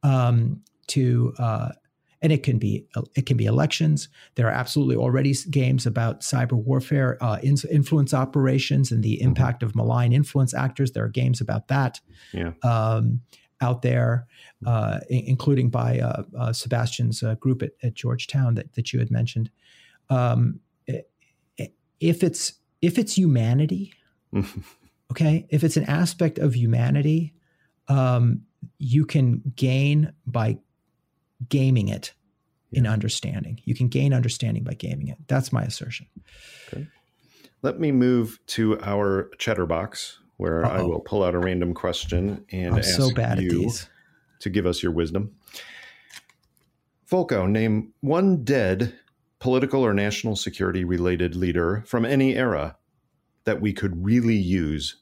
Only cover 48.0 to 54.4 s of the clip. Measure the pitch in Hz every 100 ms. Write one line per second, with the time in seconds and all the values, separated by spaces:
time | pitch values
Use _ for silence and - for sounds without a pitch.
48 | 139 165 190 180 120 135 98 95 120 -
49 | _ _ _ _ 123 127 135 139 123 101
50 | 104 104 117 101 - - 95 92 90 87
51 | 90 90 87 87 90 82 85 104 110 120
52 | 113 139 135 123 127 85 73 - _ _
53 | _ _ _ _ - 98 104 - 101 85
54 | 95 117 117 110